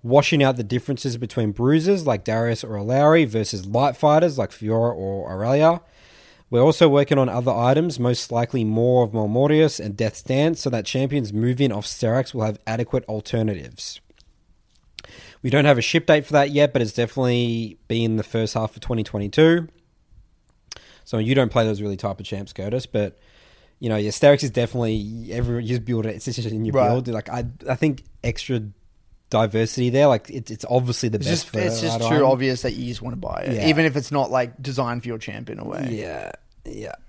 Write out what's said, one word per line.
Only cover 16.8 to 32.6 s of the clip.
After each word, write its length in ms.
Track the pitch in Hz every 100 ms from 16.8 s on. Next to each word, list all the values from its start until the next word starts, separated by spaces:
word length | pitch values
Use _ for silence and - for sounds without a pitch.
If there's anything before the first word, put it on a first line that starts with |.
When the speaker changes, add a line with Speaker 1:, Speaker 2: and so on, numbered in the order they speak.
Speaker 1:
it's 120 | 113
definitely 840 | 110 117 - 127 120 120 117 110 80 _
been 280 | 113 113 110
the 60 |
first 300 | - 113 110
half 200 | 117 110 -
of 40 |
twenty 220 | - 117
twenty-two. 680 | 104 104 101 123 160 170 165 _ _ _ _ - _ _ _ _ _ - - -
So 140 | - 113
you 160 | 110
don't 160 | 135 123
play 140 | 123
those 180 | 110 101
really 140 | 104 98
type 220 | 107 95
of 60 | 98
champs, 260 | 98 98
Curtis, 340 | - 98 123 -
but, 320 | 110 101 - _ _ _ _ _ _
you 80 | 120
know, 80 | 107
yeah, 140 | 104
Sterak's 340 | - 143 143
is 60 | 139
definitely, 760 | 120 120 123 117 110 101 113 110
every, 300 | 117 120 120
you 60 | 113
just 160 | 123
build 220 | 110 117 110
it, 80 | 95
it's 80 |
just 140 | - 120 113
in 180 | 110
your 80 | 113
Speaker 2:
Right. 140 | 135 123
Speaker 1:
build. 200 | 123 123
Like, 200 | 113 -
I, 160 | 123 120 - -
I 60 |
think 300 | 127 160 131 - -
extra 400 | 117 - - 123 107 - _ _ _ _ _
diversity 640 | 113 110 110 113 - 123
there, 160 | 127 143
like, 240 | 117 -
it, 220 | 131 117
it's 120 | 110 -
obviously 380 | 123 123 120 123
the 80 | 107
Speaker 2:
It's 80 | -
Speaker 1:
best 160 | 165
Speaker 2:
just, 80 | -
Speaker 1:
for 60 | 110
Speaker 2:
it's 220 | - -
just 180 | - 117
Speaker 1:
that 100 | 113
Speaker 2:
too 60 | 147
Speaker 1:
item. 100 | 135
Speaker 2:
obvious 340 | 131 131 127